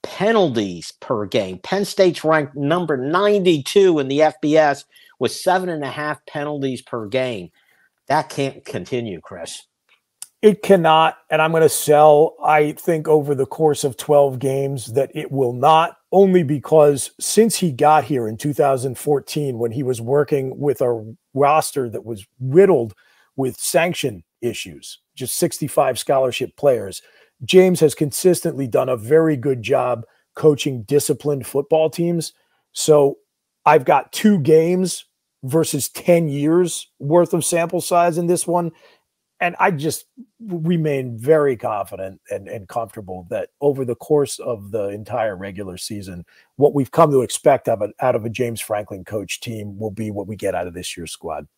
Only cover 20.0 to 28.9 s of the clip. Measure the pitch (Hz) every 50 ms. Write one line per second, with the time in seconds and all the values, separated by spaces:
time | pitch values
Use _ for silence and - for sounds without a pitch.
20 | 117 120 135 147 147 - 156 139 131 131 - - 139 147 127 - 135 120 120 110
21 | 107 110 113 _ _ _ _ 131 143 139 151 156 147 - - 147 127 117 107 113
22 | - 110 117 101 101 _ _ _ 127 131 139 175 202 202 175 131 117 110 - _
23 | _ _ _ _ _ _ _ - 135 127 113 - - - - 170 165 175 165 -
24 | - 131 107 87 _ _ _ _ - 120 107 - - 95 78 67 - - - _
25 | _ _ _ - 127 117 - - 175 160 - - 160 143 - - 143 131 123 -
26 | - - 143 135 135 127 117 - 131 - _ - - 143 127 110 101 95 92 -
27 | _ _ _ _ _ _ _ _ 127 104 - 185 185 185 180 - 160 147 - -
28 | 156 143 - - - 185 175 - - 170 139 131 135 123 104 135 131 131